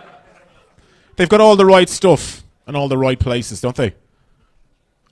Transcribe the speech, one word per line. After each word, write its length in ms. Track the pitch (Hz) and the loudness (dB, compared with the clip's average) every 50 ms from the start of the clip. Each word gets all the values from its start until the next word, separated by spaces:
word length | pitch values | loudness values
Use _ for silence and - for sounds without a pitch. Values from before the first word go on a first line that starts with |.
| - - _ _ _ _ _ _ _ _ _ _ _ _ _ _ _ _ _ _ _ _ _ | -20 -20 _ _ _ _ _ _ _ _ _ _ _ _ _ _ _ _ _ _ _ _ _
They've 120 | - 180 160 | -4 0 2
got 120 | 214 214 | 2 4
all 160 | 214 220 208 | 6 4 4
the 100 | 196 196 | 4 4
right 220 | 190 190 185 180 175 | 4 4 4 2 0
stuff 560 | - - - 190 160 131 - - - - - _ _ _ _ | -4 -4 0 0 0 0 -2 -10 -16 -18 -20 _ _ _ _
and 100 | - 139 | -12 -10
all 120 | 143 143 139 | -8 -6 -6
the 100 | 135 131 | -4 -2
right 200 | 131 131 131 127 | -2 -2 -2 -2
places, 420 | - 127 123 120 120 - 110 95 | -4 -4 -4 -6 -8 -10 -12 -10
don't 160 | - 123 123 | -8 -8 -6
they? 180 | - 135 101 - _ _ _ _ _ _ _ _ _ _ _ _ _ _ _ _ _ _ _ _ _ _ _ | -4 -6 -6 -6 _ _ _ _ _ _ _ _ _ _ _ _ _ _ _ _ _ _ _ _ _ _ _